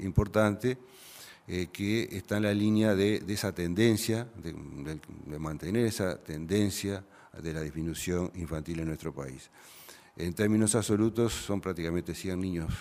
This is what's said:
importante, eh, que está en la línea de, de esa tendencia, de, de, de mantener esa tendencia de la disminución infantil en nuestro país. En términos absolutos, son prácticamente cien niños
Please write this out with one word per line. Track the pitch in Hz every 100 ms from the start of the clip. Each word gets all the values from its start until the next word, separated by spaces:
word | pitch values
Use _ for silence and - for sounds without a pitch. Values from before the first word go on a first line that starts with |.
importante, | 98 85 104 107 107 98 123 127 - - - - - - -
eh, | 90 90
que | - 101 113 -
está | 95 - 104
en |
la | 104
línea | 104 104 107 110 98
de, | 101 107
de | 87
esa | 104 104
tendencia, | 87 85 87 117 107 - 110 123 92
de, | 82
de, | 78 73 71 71 78 - 73 69
de | 76
mantener | 78 76 78 107 117
esa | 110 95 80
tendencia | - 78 82 101 101 101 98 98 98 - - -
de | 80
la | 78
disminución | 78 76 80 78 - 87 90 92
infantil | 82 80 78 82
en | 80
nuestro | 78 80
país. | 69 69 65 - - - - - - - -
En | 85
términos | 85 104 107 107 120
absolutos, | 101 104 113 110 117
son | - - 98
prácticamente | 92 85 82 87 85
cien | 82 95 90
niños | 92 85 80 -